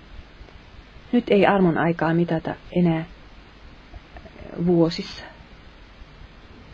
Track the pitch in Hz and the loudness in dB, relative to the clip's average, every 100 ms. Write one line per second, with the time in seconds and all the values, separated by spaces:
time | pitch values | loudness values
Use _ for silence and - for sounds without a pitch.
0 | - - - - - - - - - - | -20 -20 -20 -20 -20 -20 -20 -20 -20 -20
1 | - 247 - 202 175 196 180 147 156 170 | -4 -2 2 4 4 4 2 2 0 0
2 | 160 165 175 160 165 165 - 180 175 160 | 0 0 0 -2 -6 -10 -6 0 0 0
3 | 165 - - - - - - - - - | -6 -16 -20 -20 -20 -20 -20 -20 -20 -20
4 | - - - - - - 175 175 165 170 | -20 -20 -20 -20 -14 -4 0 2 2 -2
5 | 185 - - - - - - - - - | -10 -14 -20 -20 -20 -20 -20 -20 -20 -20
6 | - - - - - - - | -20 -20 -20 -20 -20 -20 -14